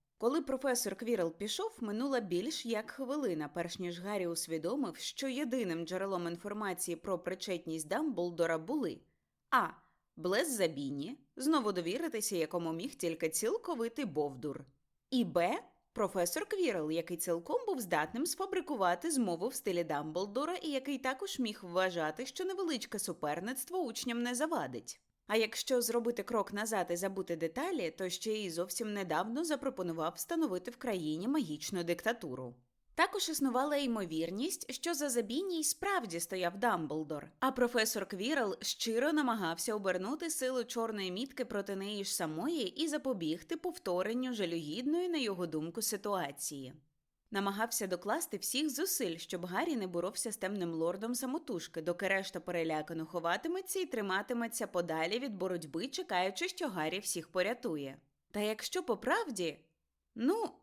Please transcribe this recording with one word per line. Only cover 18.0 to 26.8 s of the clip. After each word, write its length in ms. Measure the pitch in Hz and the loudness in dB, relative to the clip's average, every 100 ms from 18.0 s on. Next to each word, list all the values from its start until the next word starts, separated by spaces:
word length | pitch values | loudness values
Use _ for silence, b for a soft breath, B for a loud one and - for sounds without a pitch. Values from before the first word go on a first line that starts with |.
| 160 233 339 | 2 0 -2
сфабрикувати 840 | - 381 381 - 262 180 175 320 | -2 -2 -2 -2 2 4 4 2
змову 380 | 285 214 170 208 | 2 2 2 -2
в 60 | |
стилі 300 | - - 175 | -2 0 0
Дамблдора 720 | 165 151 156 165 202 208 311 | 0 -2 -2 -4 -2 0 -2
і 160 | 359 320 | -2 -2
який 280 | 277 277 269 | -2 -2 -2
також 400 | 269 269 392 - | -2 -2 -4 -2
міг 220 | 233 208 | -2 -4
вважати, 640 | 180 175 185 170 156 156 262 | -2 2 2 2 0 -2 -6
що 180 | - | -4
невеличке 540 | 370 381 359 262 - 208 | -4 -2 -2 -2 -4 -4
суперництво 800 | - 165 151 151 202 262 - 370 | -4 -2 -2 -2 -2 -6 -4 -2
учням 440 | 294 - 254 233 | -2 -2 -2 0
не 120 | 240 | 0
завадить. 680 | 247 311 302 135 120 - - _ _ - | 0 0 0 0 -4 -10 -14 _ _ 0
А 100 | 220 | 2
якщо 460 | 220 - - 247 | 2 0 2 2
зробити 400 | 233 233 233 233 | 4 2 2 0
крок 300 | 196 226 196 | 0 0 2
назад 340 | 202 214 214 | -2 0 2